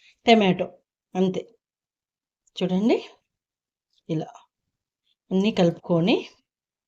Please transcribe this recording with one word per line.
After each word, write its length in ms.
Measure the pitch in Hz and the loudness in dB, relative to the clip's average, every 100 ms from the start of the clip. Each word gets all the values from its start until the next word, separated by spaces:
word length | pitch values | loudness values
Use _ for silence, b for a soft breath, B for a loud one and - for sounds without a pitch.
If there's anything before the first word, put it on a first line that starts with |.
| b b - | b b 4
టమాటో, 400 | 226 196 175 170 - _ _ _ 185 | 4 4 0 -4 -12 _ _ _ -4
అంతే. 220 | 185 185 - _ _ _ _ _ _ _ _ _ _ - | -2 -4 -10 _ _ _ _ _ _ _ _ _ _ -8
చూడండి, 400 | 180 185 220 403 - - _ _ _ _ _ _ _ _ - | -4 0 0 0 -2 -20 _ _ _ _ _ _ _ _ -8
ఇలా 160 | 160 - - _ _ _ _ _ _ _ _ - | -8 -8 -16 _ _ _ _ _ _ _ _ -4
అన్నీ 180 | 190 202 214 | -2 0 0
కలుపుకొని 560 | 175 165 - 175 175 294 - _ _ _ _ _ | 0 0 -2 0 2 0 -4 _ _ _ _ _